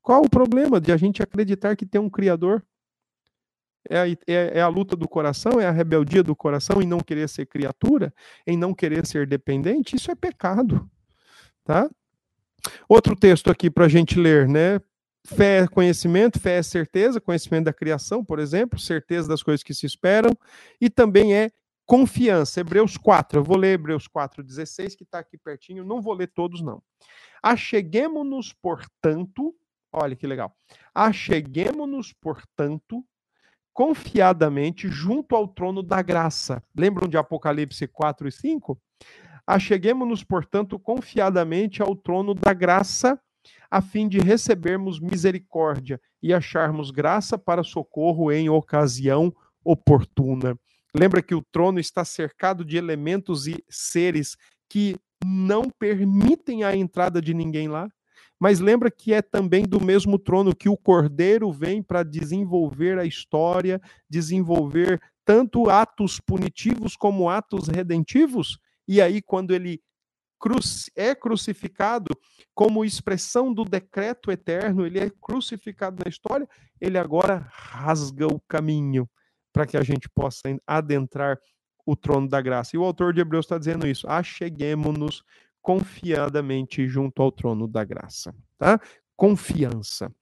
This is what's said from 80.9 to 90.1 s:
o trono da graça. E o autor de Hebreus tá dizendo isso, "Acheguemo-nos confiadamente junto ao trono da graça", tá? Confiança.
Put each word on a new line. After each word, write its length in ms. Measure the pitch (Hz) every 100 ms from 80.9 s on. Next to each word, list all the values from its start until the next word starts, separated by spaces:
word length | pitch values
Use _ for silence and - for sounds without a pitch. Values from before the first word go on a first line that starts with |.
| 143 131 139 143 135 _ _ _ _
o 100 | -
trono 340 | 147 - 143 135
da 120 | 139
graça. 340 | 127 123 123
E 40 | 165
o 60 |
autor 280 | 185 175 180
de 80 | 170
Hebreus 260 | 170 160 156
tá 120 | 170
dizendo 280 | 151 165 156
isso, 220 | 131 -
"Acheguemo-nos 1120 | 156 175 - 175 151 147 151 151 151 147 139 _ _ _ _
confiadamente 1300 | - 185 190 - 175 151 143 143 139 135 131 - 131
junto 320 | 131 139 -
ao 120 | 135
trono 340 | - 123 110 113
da 180 | 110
graça", 500 | 104 - - - 85 - _ _
tá? 240 | 165 214 - _ _ _
Confiança. 920 | 196 208 - 160 131 113 104 - 98